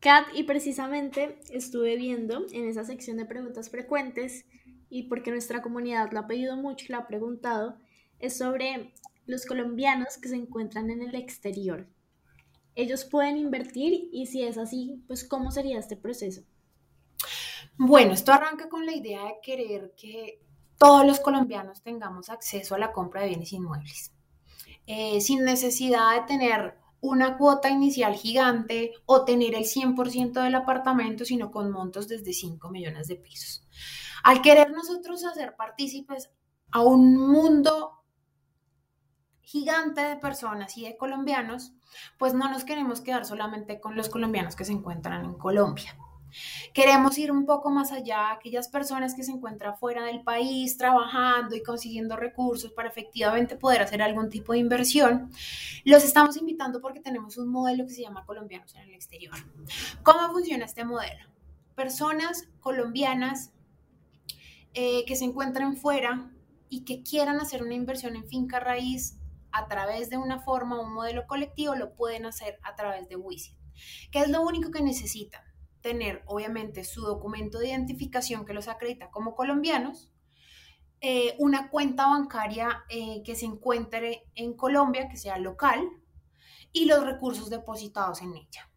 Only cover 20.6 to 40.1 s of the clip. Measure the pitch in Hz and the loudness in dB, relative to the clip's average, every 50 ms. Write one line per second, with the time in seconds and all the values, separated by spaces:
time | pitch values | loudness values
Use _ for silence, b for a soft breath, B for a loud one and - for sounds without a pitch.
20.6 | _ _ _ _ 294 285 285 277 277 277 277 277 - - 277 269 262 226 214 202 | _ _ _ _ 12 12 12 12 10 8 6 6 2 0 2 2 0 0 -2 -8
21.6 | 190 196 190 - _ 233 233 233 220 190 185 180 180 - 220 - - - - 202 | -10 -12 -16 -18 _ -12 -12 -10 -10 -10 -12 -12 -12 -14 -14 -10 -10 -8 -8 -8
22.6 | 196 - 196 196 220 220 - 196 180 180 - 196 202 196 180 165 170 - 196 185 | -6 -6 -4 -2 -2 -4 -4 -6 -6 -6 -6 -4 -4 -4 -4 -6 -8 -10 -10 -8
23.6 | 180 170 151 147 147 147 143 - - - _ _ _ _ _ _ _ B B B | -8 -6 -8 -8 -10 -12 -14 -16 -16 -16 _ _ _ _ _ _ _ B B B
24.6 | B B B B B - 214 214 220 220 214 208 202 - 277 262 262 254 254 254 | B B B B B -12 -8 -6 -4 0 0 0 2 2 2 2 2 2 2 2
25.6 | 254 247 247 - 254 254 247 233 226 226 226 240 240 - 277 269 254 240 226 214 | 0 -2 -2 -2 2 2 4 6 6 6 4 4 0 0 -2 0 2 2 2 2
26.6 | 202 - - _ _ _ _ _ - 269 262 254 262 262 254 262 277 285 277 269 | 0 -4 -10 _ _ _ _ _ -4 0 2 4 4 2 2 4 6 6 6 6
27.6 | - 269 269 277 277 277 277 254 240 208 202 208 - 226 226 262 262 254 240 233 | 4 2 4 4 4 2 4 2 2 0 0 -2 -4 0 2 4 4 4 4 2
28.6 | 226 - 233 233 226 233 - - _ - 262 262 262 254 247 240 240 226 214 220 | 0 -2 -2 -4 -4 -4 -6 -12 _ 6 6 8 8 6 4 4 4 2 2 -2
29.6 | 220 - - 269 262 254 254 254 247 247 247 254 247 240 240 254 254 254 262 254 | -2 -2 -2 0 2 2 2 2 0 -2 0 -2 -2 -2 0 0 0 2 2 2
30.6 | 254 262 262 254 262 262 262 247 226 220 220 208 240 240 254 240 220 208 - 214 | 2 2 0 0 2 2 2 2 2 0 -4 -6 -4 -4 -2 -2 -4 -4 -6 -4
31.6 | 208 202 202 190 185 185 180 196 202 208 226 226 202 190 180 - 190 175 165 160 | -4 -4 -4 -4 -6 -8 -8 -8 -10 -8 -10 -10 -8 -8 -8 -6 -6 -8 -12 -12
32.6 | - 175 185 185 175 160 156 151 156 - 180 175 - - - - - - - - | -12 -14 -12 -10 -8 -8 -8 -8 -8 -10 -10 -12 -14 -20 -16 -14 -14 -12 -12 -14
33.6 | _ _ B B B B B B B B B B B - 262 254 262 294 294 294 | _ _ B B B B B B B B B B B 8 8 8 10 12 12 12
34.6 | 294 294 294 311 330 330 359 349 - 349 349 349 349 349 339 311 294 254 - _ | 12 8 6 -8 -8 -6 -8 -8 -6 -8 -10 -6 -6 -8 -6 -6 -10 -10 -8 _
35.6 | 220 220 - - 285 269 254 269 269 _ 269 262 262 - _ _ _ _ _ _ | -12 -12 -8 -8 -8 -8 -6 -10 -10 _ -10 -12 -12 -14 _ _ _ _ _ _
36.6 | _ _ - 240 233 247 262 262 254 254 254 262 262 269 285 302 320 320 311 294 | _ _ 0 6 8 10 10 12 12 10 10 8 8 8 8 8 8 8 8 8
37.6 | 285 311 311 311 302 - - - _ _ _ _ _ _ _ _ _ _ _ _ | 8 6 4 4 -2 -8 -12 -20 _ _ _ _ _ _ _ _ _ _ _ _
38.6 | _ _ _ _ _ _ _ _ _ _ _ _ _ _ _ _ _ - - 294 | _ _ _ _ _ _ _ _ _ _ _ _ _ _ _ _ _ -8 -6 -6
39.6 | 285 277 311 320 320 311 302 - 285 294 | -2 0 0 0 0 0 -2 -2 -2 -2